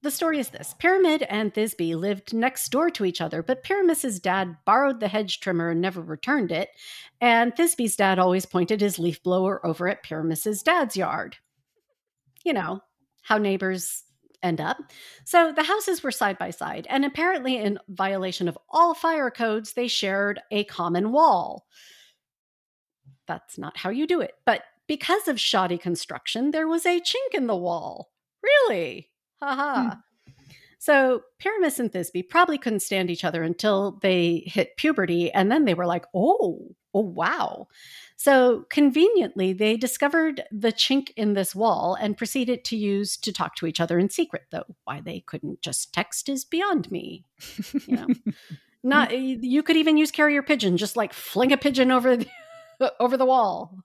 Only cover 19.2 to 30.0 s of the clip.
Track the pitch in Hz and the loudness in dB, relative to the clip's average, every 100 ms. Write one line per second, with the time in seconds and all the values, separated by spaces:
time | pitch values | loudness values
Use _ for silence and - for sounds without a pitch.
19.2 | 262 - 233 214 214 - 240 - 202 196 | -2 -2 -2 -2 -4 -6 -4 -2 -2 0
20.2 | 202 208 - 208 208 - 175 175 208 262 | -2 -4 -4 -4 -4 -4 -2 0 2 4
21.2 | 320 190 - - _ _ - - _ _ | 4 4 0 -10 _ _ -20 -20 _ _
22.2 | _ _ _ _ _ _ _ _ _ _ | _ _ _ _ _ _ _ _ _ _
23.2 | - 175 _ - 143 - 185 233 311 349 | -12 -12 _ -14 -14 -8 -6 -4 -2 -2
24.2 | 214 - - 220 - _ _ 302 - 381 | -2 -4 -2 -2 -4 _ _ -6 0 0
25.2 | - 247 - 208 185 175 - 165 - - | 0 -2 0 0 0 -2 -4 -6 -6 -12
26.2 | - 220 269 311 320 330 349 349 349 480 | -8 -2 -2 0 0 0 0 0 -2 -4
27.2 | 539 381 247 196 175 170 - - - _ | -2 -2 -2 -2 -2 -4 -6 -12 -18 _
28.2 | _ _ 427 587 494 208 156 - - _ | _ _ 2 4 4 0 -4 -8 -16 _
29.2 | _ _ 285 269 285 254 240 - | _ _ -6 -4 -2 -2 -2 -6